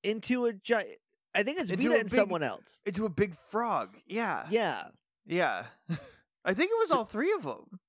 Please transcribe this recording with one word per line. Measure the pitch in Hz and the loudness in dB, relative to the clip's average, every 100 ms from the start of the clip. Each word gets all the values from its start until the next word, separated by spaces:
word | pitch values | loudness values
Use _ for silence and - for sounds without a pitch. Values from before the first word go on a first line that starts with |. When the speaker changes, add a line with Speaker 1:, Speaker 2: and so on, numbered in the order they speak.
Speaker 1:
into | 202 220 - 247 240 | -2 -2 0 2 0
a | |
gi-, | 196 - 233 107 - _ _ _ 190 | -2 0 0 0 -14 _ _ _ 0
I | |
think | 208 330 | 2 0
it's | 226 | -2
Speaker 2:
Into | 185 | 2
Speaker 1:
Vita | - 233 | 4 4
Speaker 2:
a | |
Speaker 1:
and | 214 | 4
Speaker 2:
big | 190 | 2
Speaker 1:
someone | 196 175 | 2 2
else. | 135 - - - | -2 -4 -14 -8
Speaker 2:
Into | 202 185 214 | -6 -2 -2
a | |
big | 160 208 160 | 0 0 -2
frog. | - 214 233 165 95 - - | -6 -4 0 0 -2 -10 -6
Yeah. | 202 220 123 - | -4 -2 -2 0
Speaker 1:
Yeah. | 214 196 110 - _ _ _ - | 0 0 -2 -8 _ _ _ -4
Speaker 2:
Yeah. | 175 156 95 117 - - | 0 0 0 -6 -16 -10
<laughs> | 165 - - _ _ | -10 -10 -20 _ _
I | - 190 | -2 0
think | 370 | 2
it | 453 | 2
was | 440 | 2
Speaker 1:
So | 269 | 2
Speaker 2:
all | 214 | 0
three | 214 330 | -2 0
of | 415 156 | -2 -4
'em. | - - 185 | -8 -12 -20